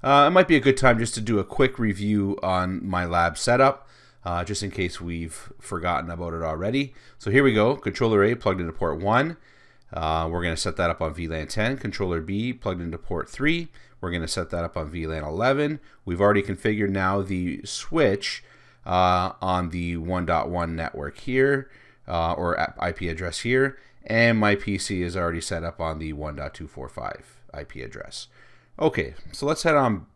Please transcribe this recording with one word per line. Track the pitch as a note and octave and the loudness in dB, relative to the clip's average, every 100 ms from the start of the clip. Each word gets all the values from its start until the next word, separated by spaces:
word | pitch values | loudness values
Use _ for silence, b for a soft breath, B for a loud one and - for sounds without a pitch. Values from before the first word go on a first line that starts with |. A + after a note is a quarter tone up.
Uh, | C3+ C#3+ C#3+ | 6 8 8
it | |
might | F3+ F3+ | 8 6
be | D#3 | 6
a | |
good | C3 C3 | 6 6
time | C3 A#2 | 6 6
just | A2+ | 2
to | - | -4
do | G#2+ G#2+ | 0 0
a | |
quick | F#2+ - C3 - | 0 2 2 4
review | A2+ F#2+ G#2 G#2 G2 - | -2 0 2 2 2 0
on | F2+ F#2 F2+ F#2 F#2+ | 0 0 0 -4 -2
my | F2+ F2 | -2 0
lab | F2 E2+ E2+ | 2 2 2
setup, | - B2 C3+ C#3 - b b b F#2 | 2 6 6 4 -8 b b b -4
uh, | F2 | -4
just | F2+ G2+ | -2 -4
in | G2+ | -6
case | F#2 F#2 - | -4 -4 -4
we've | E2+ E2+ E2 - - - | -8 -6 -8 -10 -16 -16
forgotten | - F2+ F2 F2 E2 | -10 -4 -2 -2 -4
about | E2+ E2+ | -8 -8
it | E2 | -6
already. | E2 D#2+ F#2+ C3 C#3 b b b | -4 -4 -2 -2 -4 b b b
So | - | 2
here | A2+ | 4
we | C#3 | 6
go, | G#2+ A2 D3 | 6 4 2
controller | - - A#2 G#2+ | -4 0 2 4
A | G2+ | 4
plugged | B2 G#2+ F#2+ | 2 0 0
into | E2+ | -4
port | D#2+ E2+ D2+ | -2 -2 -2
one. | F#2+ A2+ D#3 E3+ b b b b b | 0 2 0 -4 b b b b b
Uh, | - D#2+ D#2+ E2 | -6 -2 0 0
we're | E2+ | -2
gonna | F2 E2 | -2 -2
set | G2 E2 | -4 0
that | E2+ | -2
up | E2 | 0
on | D#2+ | -4
V | - E2 | -4 -6
lan | D#2+ D2+ | -6 -6
ten, | - A2 C3+ | -2 -2 -2
controller | - - F#2+ E2+ | -6 -4 -2 -2
B | D#2+ G2 A#2 | -4 -4 -4
plugged | B2 G#2+ F2+ | -4 -6 -4
into | E2+ E2 | -6 -8
port | - D#2+ D2+ | -6 -6 -6
three. | - C#3 E3+ E3 b b b | -2 0 0 -4 b b b
We're | F#2 | -6
gonna | F2 D#2 | -4 -4
set | - E2+ | -4 -4
that | E2+ | -4
up | E2+ - | -4 -6
on | D#2 | -8
V | E2+ D#2+ | -6 -6
lan | D#2+ D2+ | -6 -6
eleven. | E2 A#2+ C#3 D3 D3+ b b - | -2 0 2 0 -4 b b -6
We've | F2 | 2
already | G2+ G#2 | 4 4
configured | G2 F#2 A2 G#2+ G2+ | 2 -2 0 0 0
now | F#2+ F#2 G2 | 2 0 0
the | F#2+ F#2+ F2+ C#2 - | -2 -2 -2 -6 -8
switch, | - - D#3+ C3+ G2+ - - b b b b - | -10 -4 2 2 2 -4 -8 b b b b -2
uh, | F2+ F#2 F2+ F#2 - | 2 4 4 0 -4
on | F#2 F#2 F2 | -2 0 -2
the | F2 E2+ E2+ | -4 -4 -4
one | E2 F2+ F2 | -2 -2 0
dot | E2 D2+ | 0 0
one | F2 E2 E2 | -2 -2 -4
network | E2 - C#2+ - | -6 -6 -10 -8
here, | - B2+ C3+ C#3 C3+ b b b - | -2 2 4 2 -4 b b b -6
uh, | E2+ E2 | -2 0
or | F2 F2 | 0 -2
a-, | E2+ - - | 0 -2 -2
I | F2 | -4
P | E2+ F2 | -4 -6
address | E2 F2+ - | -4 -6 -6
here, | A#2 B2+ C3+ C3 b b - | 0 2 2 -2 b b -2
and | A#2 A#2 A2+ | 4 6 6
my | G#2 G2+ | 4 2
P | - F#2+ | 0 -4
C | - G2 | -2 -2
is | F2 F2+ | -2 -2
already | E2+ E2+ | -2 -2
set | - E2+ E2 | -4 -6 -6
up | - | -6
on | E2 D#2 | -6 -4
the | D#2 | -6
one | D2+ D2+ D2 | -6 -8 -8
dot | C#2+ | -10
two | - D2+ | -10 -14
four | - B1+ | -12 -12
five | - - - - - - | -10 -10 -10 -18 -20 -18
I | - D2 | -14 -14
P | C2+ | -12
address. | B1 - - - - b b b b - | -12 -12 -14 -14 -16 b b b b 0
Okay, | D#3 - C2+ - - | 0 0 -4 -8 -14
so | - C#3+ | -6 -4
let's | D#3 | 0
head | E3+ D3+ | 2 4
on | B2+ G2+ - | 4 0 -4